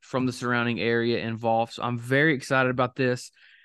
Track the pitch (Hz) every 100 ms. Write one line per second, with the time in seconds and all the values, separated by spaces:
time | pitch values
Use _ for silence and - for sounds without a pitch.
0 | - 131 127 123 123 120 120 117 113 117
1 | 117 113 110 113 117 113 113 - 120 120
2 | 120 135 156 131 - 135 127 127 123 -
3 | 127 123 - - - -